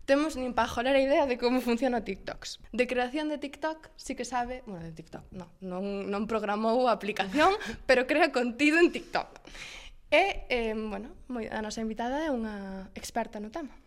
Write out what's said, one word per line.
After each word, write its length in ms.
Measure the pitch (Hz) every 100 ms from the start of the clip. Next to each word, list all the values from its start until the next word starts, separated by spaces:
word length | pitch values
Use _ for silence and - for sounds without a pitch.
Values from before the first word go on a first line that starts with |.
| -
temos 240 | 277 311
nin 240 | 254 254 233
pajolera 400 | 233 240 247 277
idea 320 | 269 320 277
de 80 | 247
como 240 | 240 254
funciona 400 | 247 233 262 240
o 20 |
TikToks. 600 | 196 190 - - - - -
De 160 | 220 247
creación 400 | 247 247 294 302
de 80 | 294
TikTok, 560 | 277 - 311 311 - -
sí 160 | - 247
que 80 | 233
sabe, 400 | 254 240 254 226
bueno, 160 | 180
de 160 | 165 165
TikTok, 320 | 160 165 -
no, 240 | 185 175 -
non, 480 | 190 180 196 196 190
non 160 | 202 220
programou 640 | 220 202 208 226 240 254
a 80 | 202
aplicación, 560 | 202 214 196 262 339 427 -
<laughs> 160 | - -
pero 240 | 247 254
crea 240 | 302 330
contido 480 | 247 247 226 294 330
en 80 | 339
TikTok. 560 | - - - - - - - - - - - -
E, 400 | 294 392 - -
eh, 240 | 247 226
bueno, 400 | 220 220 196 247 - -
moi, 160 | 247 220
a 80 | 220
nosa 240 | 214 214 220
invitada 400 | 220 233 277 320
é 80 |
unha 560 | 247 220 202 196 190 190 -
experta 400 | - 233 220 208
no 160 | 214
tema. 240 | 330 277 -